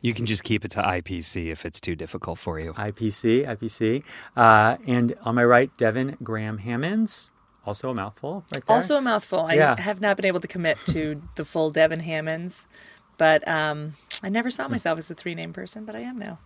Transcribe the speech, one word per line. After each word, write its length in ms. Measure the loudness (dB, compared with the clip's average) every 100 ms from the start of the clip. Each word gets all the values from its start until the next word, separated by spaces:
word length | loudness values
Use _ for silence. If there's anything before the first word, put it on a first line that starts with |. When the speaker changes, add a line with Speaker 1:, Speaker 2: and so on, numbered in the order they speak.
Speaker 1:
You 140 | -2
can 120 | -2 -2
just 180 | -2
keep 200 | 0 -2
it 60 | -2
to 140 | -2 0
I 140 | 0
P 200 | -4 -8
C 300 | -6 -4 -6
if 160 | -8 -10
it's 140 | -8
too 160 | -8 -8
difficult 420 | -8 -10 -8 -8
for 220 | -6 -6
you. 120 | -8 -6
Speaker 2:
I 160 | -8
P 180 | -4 -4
C, 340 | -2 2 2
I 120 | 2 -6
P 120 | -8
C. 360 | -2 0 0 -4 -18 -12 4
Uh, 400 | 8 10 8 2 0
and 300 | 2 2 -2
on 120 | -2
my 100 | 2
right, 320 | 6 6 4 0
Devin 400 | 0 0 -4 -6
Graham 360 | -8 -6 -6 -8
Hammonds. 760 | -6 -4 -2 -2 0 -2 -8 _ _ _ -8
Also 240 | -6 -4
a 40 |
mouthful 500 | -4 -6 -8 -10 -10 -6
right 100 | -6
there. 120 | 4 4
Speaker 3:
Also 200 | 4 2
a 40 |
mouthful. 380 | 2 -2 0 -2
I 140 | 2
Speaker 2:
Yeah. 240 | 6 6 4
Speaker 3:
have 200 | 0 -2
not 160 | 0 2
been 80 | 2
able 120 | 0
to 60 | -4
commit 300 | -4 0 0 0
to 340 | -2 -2 -4 -10
<laughs> 60 |
the 100 | -12
full 260 | -6 0 0
Devin 280 | 4 4 4
Hammonds, 680 | -4 -6 -4 -6 -6 -10 -12 -20 -20 -20 _ _
but, 280 | 6 6 4
um, 460 | 0 0 -2 -8 -12 _ -8
I 60 | -2
never 220 | -2 -2
saw 160 | -4 -4
myself 300 | -2 -2 -2
as 120 | -4
a 40 |
three-name 380 | -8 -8 -8 -8
person, 320 | -10 -12 -12
but 120 | -12 -10
I 40 |
am 160 | -10 -10
now. 200 | -12 -14